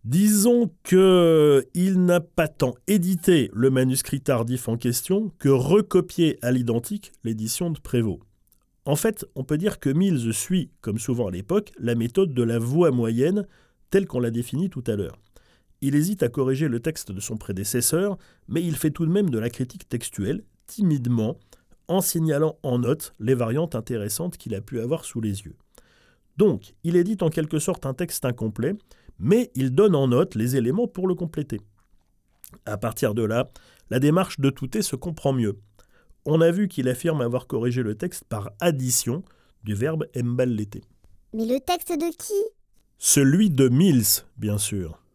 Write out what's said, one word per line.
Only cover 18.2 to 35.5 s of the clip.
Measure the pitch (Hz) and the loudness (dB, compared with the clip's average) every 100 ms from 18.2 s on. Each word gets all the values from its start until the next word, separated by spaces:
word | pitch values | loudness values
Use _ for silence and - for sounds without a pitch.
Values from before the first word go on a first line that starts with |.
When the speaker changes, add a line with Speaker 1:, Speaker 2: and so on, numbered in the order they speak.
| - _ - | -12 _ -6
Speaker 1:
mais | 156 | -4
il | 175 147 | -2 -2
fait | 156 | -2
tout | 147 160 | 0 0
de | |
même | 190 196 | 2 2
de | 113 | 0
la | 117 | -4
critique | - 147 - - | -6 -8 -8 -10
textuelle, | 120 - - 98 151 - _ - | -8 -8 -6 -4 -4 -8 _ -18
timidement, | - 185 147 123 120 110 156 _ _ _ _ - | -2 0 2 0 0 0 -4 _ _ _ _ -2
en | 185 | -2
signalant | 190 170 160 143 156 - | 0 -2 0 2 0 -2
en | 143 123 | -2 0
note | 120 156 - _ | 0 -2 -4 _
les | 110 | 0
variantes | 131 113 131 165 | 0 0 -2 -2
intéressantes | 113 110 117 104 - 175 - | -6 -6 -6 -4 -6 -6 -8
qu'il | - | -8
a | 101 | -8
pu | - 120 | -6 -8
avoir | 120 160 - | -4 -6 -6
sous | 120 | -6
les | 110 98 | -4 -6
yeux. | - - _ _ _ _ _ _ _ - | -10 -20 _ _ _ _ _ _ _ 2
Donc, | 208 113 - _ | 2 2 -8 _
il | 165 | 0
édite | 175 175 214 | 2 2 0
en | 170 | 0
quelque | 165 156 160 | 0 -2 -2
sorte | - 175 | -2 -4
un | 135 | -6
texte | 127 180 - | -6 -6 -4
incomplet, | 127 120 110 107 127 208 _ _ - - | -4 -2 -4 -2 -4 -4 _ _ -20 -6
mais | 113 220 240 131 | 2 2 2 -2
il | 135 | 0
donne | 131 208 151 | 4 4 4
en | 135 | 4
note | 120 175 104 | 4 2 0
les | 120 | 0
éléments | 139 117 180 240 | 0 0 0 -4
pour | - 185 | -4 -4
le | 180 | -4
compléter. | 170 160 143 - - _ _ _ _ _ _ _ - - - | -6 -6 -8 -10 -12 _ _ _ _ _ _ _ -20 -18 -10
À | 104 | -6
partir | 117 - 123 | -6 -2 -2
de | 107 | 0
là, | 110 113 123 - _ _ _ | 0 0 -4 -10 _ _ _
la | 123 | 0
démarche | 143 170 180 - | 2 2 0 0
de | 135 | -2
Toutet | 139 127 220 | -2 -6 -4
se | - | -4
comprend | 127 180 160 139 | -6 -8 -4 -2
mieux. | 131 110 | 0 -2